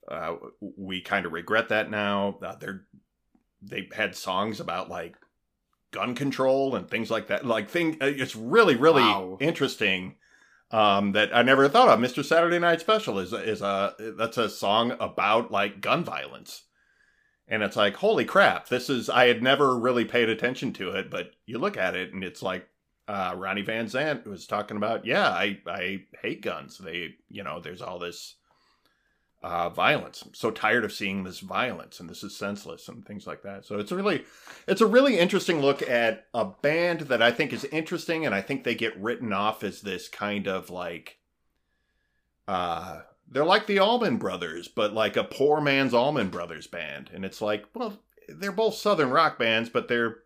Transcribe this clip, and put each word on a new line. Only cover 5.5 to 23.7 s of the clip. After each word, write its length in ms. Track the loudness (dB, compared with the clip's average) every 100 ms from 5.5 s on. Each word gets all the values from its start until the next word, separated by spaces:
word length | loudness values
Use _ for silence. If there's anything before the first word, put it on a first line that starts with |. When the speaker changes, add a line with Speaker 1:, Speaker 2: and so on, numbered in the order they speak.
| _ _ _ _
Speaker 1:
gun 240 | -6 -4 -2
control 580 | -4 0 2 2 2
and 160 | -2 -4
things 220 | -6 -2
like 160 | -4 -2
that. 180 | -4 0
Like, 240 | -2 0
thing, 260 | 0 0 0
uh, 40 | -2
it's 280 | -2 -6
really, 400 | -6 0 4 6
really 280 | 6 6 6
Speaker 2:
Wow. 340 | 4 2 -4 -4
Speaker 1:
interesting, 760 | -2 0 -2 0 0 0 -4 -14 _ _ _ _ _
um, 400 | 4 6 6 4
that 200 | 4 4 4
I 60 |
never 260 | 6 6 6
thought 220 | 8 8
of. 100 | 8
Mister 240 | 6 -2
Saturday 340 | 2 4 4 4
Night 220 | 2 2
Special 400 | 2 0 2 -4
is 120 | -4
a, 40 | -4
is 260 | -4 -2
a, 320 | -2 0 -2 -4 -12 -4
that's 180 | -4 0
a 100 | -2
song 460 | 0 2 4 2 -2
about, 540 | -6 -2 2 2 2
like, 280 | -2 -2 -4
gun 220 | -2 -2
violence. 600 | -2 -8 -10 -14 -18 -20 _ _ _ _ _ _ _ _ _
And 140 | -2
it's 140 | -2 2
like, 200 | 2 4
"Holy 280 | 2 2
crap, 440 | 2 4 4 2 -2
this 200 | -4 -2
is," 220 | -4 0
I 160 | 4 6
had 160 | 6
never 340 | 2 4 4 2
really 300 | 2 0 2
paid 240 | 2 2
attention 420 | 2 -2 -2 -8
to 160 | -6 -6
it, 180 | -6 -6
but 220 | -8 -10 _
you 140 | -12 -6
look 180 | -6 -2
at 180 | -2
it 200 | -2 -6
and 100 | -8
it's 160 | -10 -8
like, 260 | -6 -6 -10 _ _ _ -10
uh, 260 | -6 -4 -4
Ronnie 260 | -4 -4
Van 240 | -4